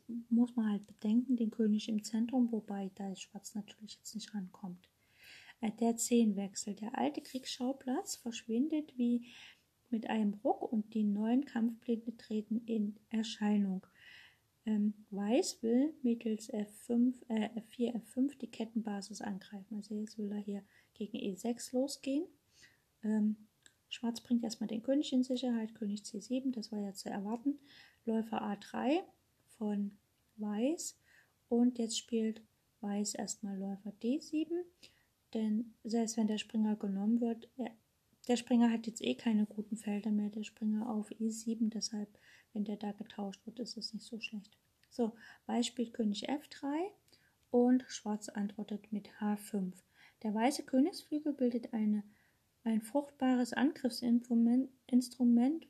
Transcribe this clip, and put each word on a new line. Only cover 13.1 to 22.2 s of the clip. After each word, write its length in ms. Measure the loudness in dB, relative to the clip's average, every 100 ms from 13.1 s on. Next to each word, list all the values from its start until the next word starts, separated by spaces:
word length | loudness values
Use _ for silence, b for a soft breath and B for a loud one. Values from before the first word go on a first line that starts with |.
| -4 -4 -2 2 4 2 -2 -8 B B B B B _ _ -2
Ähm, 280 | 2 2 0 -8
Weiß 520 | -4 2 2 2 -2
will 300 | 2 4 2 2
mittels 460 | 0 0 0 -4 -4
F 200 | -6 -6 -8 -2
fünf, 380 | 2 2 2 -2
äh, 200 | -2 -2 -4
F 100 | -10
vier, 260 | -4 -2 -2
F 80 | -6
fünf 280 | -2 -2 -2
die 140 | -12
Kettenbasis 680 | -8 -6 -4 -4 -6 -8 -10
angreifen. 540 | -8 -8 -10 -16 -10 -10
Also 200 | -8 -8
jetzt 220 | -8 -8
will 140 | -6
er 80 | -6
hier 240 | -6 -8 -10 b b -10
gegen 220 | -8 -6
E 180 | -6 -4
sechs 360 | -4 -4 -2
losgehen. 540 | -2 -2 -4 -2 -2